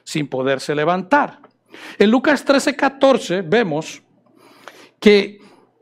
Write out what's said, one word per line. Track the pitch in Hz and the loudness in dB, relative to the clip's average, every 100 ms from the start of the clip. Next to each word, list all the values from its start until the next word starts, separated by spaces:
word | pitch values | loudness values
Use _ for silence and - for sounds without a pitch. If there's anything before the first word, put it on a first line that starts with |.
| - | -10
sin | 160 143 | -6 -6
poderse | 131 131 131 - | -4 -2 -2 -4
levantar. | 147 151 180 185 285 233 - _ _ _ - - - | -4 -2 -2 0 0 0 -8 _ _ _ -20 -10 0
En | 208 | 2
Lucas | 247 320 277 - | 4 2 0 2
trece | 277 - | 0 0
catorce | - 277 277 269 247 - 180 | -2 -4 2 2 2 -2 -6
vemos | 165 220 202 147 156 - _ _ _ _ _ _ - - - - | -2 0 0 -6 -10 -18 _ _ _ _ _ _ -20 -20 -20 0
que | 208 208 202 - - _ _ _ | 4 4 2 -10 -20 _ _ _